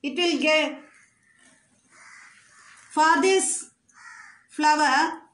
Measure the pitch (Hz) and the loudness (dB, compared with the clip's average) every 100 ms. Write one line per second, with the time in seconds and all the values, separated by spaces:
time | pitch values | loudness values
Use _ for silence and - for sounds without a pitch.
0 | 285 349 349 277 - 208 233 - - _ | -8 -4 -2 0 0 0 -2 -8 -20 _
1 | _ _ _ _ _ _ _ _ _ - | _ _ _ _ _ _ _ _ _ -20
2 | - - - - _ - - - - 302 | -20 -20 -20 -20 _ -20 -20 -20 -8 0
3 | 311 - 381 381 - - - _ _ _ | 2 4 2 2 0 -8 -12 _ _ _
4 | - - - - _ - - 202 294 269 | -20 -20 -20 -20 _ -2 0 2 2 2
5 | - - _ | -2 -6 _